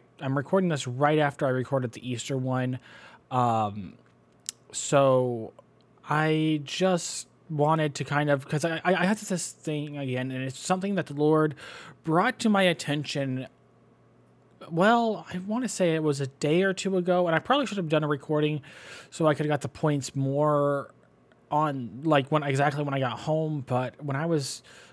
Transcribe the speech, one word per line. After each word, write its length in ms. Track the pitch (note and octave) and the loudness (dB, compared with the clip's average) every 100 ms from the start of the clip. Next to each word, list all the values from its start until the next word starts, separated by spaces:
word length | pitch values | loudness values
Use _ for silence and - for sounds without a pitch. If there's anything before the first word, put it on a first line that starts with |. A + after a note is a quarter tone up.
| _ - | _ -8
I'm 180 | C3+ C#3 | -4 -2
recording 320 | C3+ F#3+ F3+ | 0 2 2
this 200 | D3 B2+ | 0 -4
right 320 | B2 D3 D3+ | 0 2 4
after 260 | C#3+ - C#3 | 2 0 0
I 40 | |
recorded 420 | B2+ B2 C3+ B2 | 0 -2 -2 -2
the 180 | - B2 | -6 -8
Easter 260 | A#2 - C3+ | -6 -4 -4
one, 440 | C3 B2+ B2+ B2+ - - - - - | -2 -2 -2 -4 -10 -20 -20 -20 -4
um, 640 | B2+ A#2+ A2+ G#2+ G#2 F2 - _ _ _ _ - - - | 0 2 2 0 -4 -12 -16 _ _ _ _ -14 -14 -14
so 800 | - - C#3+ C3+ C3 B2+ A#2 A2 - - _ _ _ - | -10 2 4 6 4 2 -2 -8 -14 -20 _ _ _ -2
I 500 | D3+ D#3 D#3 D#3 D3+ | 0 2 2 2 0
just 640 | C#3 - F#3 F3 - - - _ - | -4 -2 0 0 -2 -10 -14 _ -8
wanted 460 | D3+ D3 D#3+ D3+ | 0 2 2 0
to 100 | - | -4
kind 260 | C#3 D3 D3 | -2 0 2
of, 180 | C#3+ C#3 | 0 0
'cause 160 | D3+ | -2
I, 160 | E3 D#3+ | -2 0
I, 100 | F3+ | 0
I 120 | F#3 F3+ | 2 2
had 120 | G#3+ | 0
this 340 | G#3+ F3 - | -4 -6 -6
thing 440 | - - D3+ D3+ D3 | -10 -6 -6 -6 -6
again, 360 | C3+ B2+ C3 | -4 -4 -4
and 100 | B2+ | -4
it's 160 | C3 - | -6 -6
something 380 | - F#3 G3 F#3+ | -4 -2 -2 -2
that 100 | D3 | -4
the 80 | |
Lord 400 | C#3+ D3+ D#3 D#3 C3+ - - - - | 0 4 4 2 -2 -14 -16 -18 -10
brought 380 | D#3+ D#3+ A#3 - | 0 2 2 0
to 80 | A3 | 2
my 140 | G3+ | 4
attention, 840 | F#3 E3 - D3 C3+ D3 C3+ C3 C3 _ _ _ _ _ _ _ _ _ _ _ - | 4 2 -2 -4 -4 -4 -4 -4 -8 _ _ _ _ _ _ _ _ _ _ _ -6
well, 560 | E3 G3+ A#3 A3+ F3+ - | 2 4 4 2 -2 -6
I 40 | F#3 | -8
wanna 300 | F#3+ A3+ C4 | -6 -4 -4
say 280 | - F3 D#3+ | 0 0 2
it 80 | |
was 160 | D#3 C#3 | 0 0
a 80 | C3+ | -4
day 340 | - D3 E3+ | -2 2 2
or 100 | F#3+ | 2
two 240 | F#3+ F#3+ F#3+ | 0 -2 0
ago, 300 | F3+ F3+ F3 | 2 2 2
and 80 | |
I 60 | D#3+ | 2
probably 260 | - C#4 A#3+ | 2 2 0
should 120 | G3+ | -4
have 100 | D#3+ | 0
done 160 | D#3 | 2
a 40 | D3+ | 2
recording 540 | D3 - D3+ D3+ D3+ - - - - - | -2 0 0 0 -2 -8 -20 -20 -20 -12
so 160 | - D#3 | 0 2
I 80 | |
could 100 | D3 | 2
have 60 | D3 | 0
got 100 | C#3+ | -2
the 80 | C3 | -4
points 460 | - D#3 C#3+ - | -2 0 0 -2
more 800 | C3+ C3+ C#3 D3+ D3 C#3+ C#3 - - _ _ _ _ - | -4 -2 2 2 4 2 0 -6 -18 _ _ _ _ -4
on, 520 | D3+ D#3 C#3 A#2 A2 | 0 0 -2 -8 -4
like, 240 | D#3+ D3 C3+ | 2 4 4
when, 160 | D3+ | 0
exactly 400 | C#3+ C3+ D3 D3 | 2 2 2 0
when 100 | D3 | -2
I 60 | C#3 | -2
got 180 | B2+ A2 | -2 -2
home, 460 | D#3+ D#3 D#3 D3+ - | -2 -2 -2 -4 -2
but 340 | B2+ B2+ - | -2 -2 -6
when 120 | D3 | -6
I 120 | C#3 E3 | -4 0
was, 360 | D#3+ C3 - - - - | -2 -2 -10 -16 -20 -20